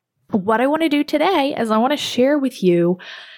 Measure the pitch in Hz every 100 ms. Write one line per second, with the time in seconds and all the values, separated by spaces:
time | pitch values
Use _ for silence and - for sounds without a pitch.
0 | _ _ - 214 185 220 262 311 320 285
1 | 294 294 330 359 277 - 226 220 247 294
2 | - - 254 294 269 - 185 175 170 180
3 | - - -